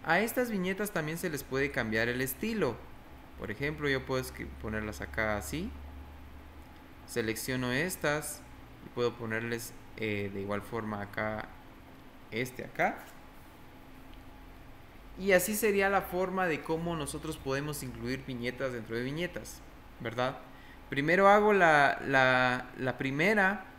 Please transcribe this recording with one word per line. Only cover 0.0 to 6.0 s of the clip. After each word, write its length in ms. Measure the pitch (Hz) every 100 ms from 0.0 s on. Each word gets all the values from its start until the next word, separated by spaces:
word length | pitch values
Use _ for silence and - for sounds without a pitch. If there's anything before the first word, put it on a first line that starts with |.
A 180 | - 170
estas 280 | 226 254 247
viñetas 420 | 208 180 190 208
también 260 | 175 151 165
se 120 | 185
les 140 | 147
puede 280 | - 131 139
cambiar 360 | 139 113 110 117
el 140 | 123
estilo. 560 | 131 - 214 220 147 - - - - - - -
Por 140 | 104
ejemplo, 360 | 107 143 156 147
yo 180 | 135 127
puedo 180 | 131
escri-, 240 | 131 - 120 -
ponerlas 400 | 113 107 107 104
acá 360 | 107 - 110 104
así. 320 | 101 143 208 - - -